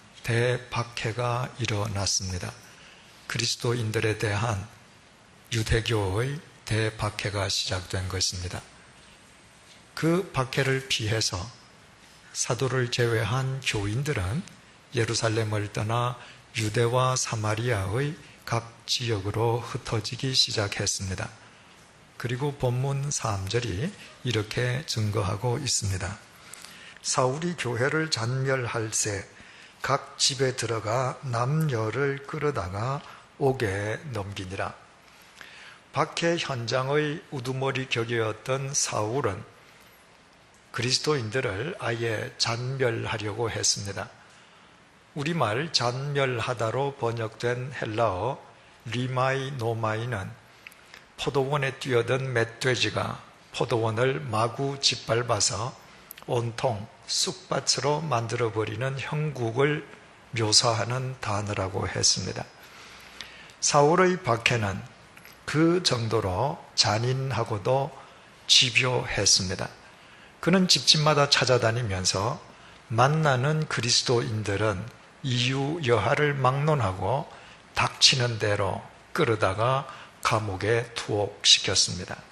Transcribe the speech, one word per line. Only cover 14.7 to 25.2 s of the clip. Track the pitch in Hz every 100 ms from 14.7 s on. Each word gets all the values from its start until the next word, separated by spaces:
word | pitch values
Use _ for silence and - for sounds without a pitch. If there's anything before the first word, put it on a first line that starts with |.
| - - 123
예루살렘을 | 110 113 113 110 107 107 104
떠나 | - 107 117 123 123 - - - 120
유대와 | 107 117 117 127 127 127
사마리아의 | - 113 107 107 123 107 95 117 143 147 - -
각 | - 117 - - -
지역으로 | - 117 104 95 107 117 117
흩어지기 | 113 120 - 113 - 120 135
시작했습니다. | 127 - 113 101 - 104 - 98 92 110 - - - - - - - - -
그리고 | 120 123 147 131
본문 | 127 123 139 139 143
삼 | - 113 101 95
절이 | 120 120 95 165 - - - 131
이렇게 | 110 104 - 123 127 -
증거하고 | 113 107 107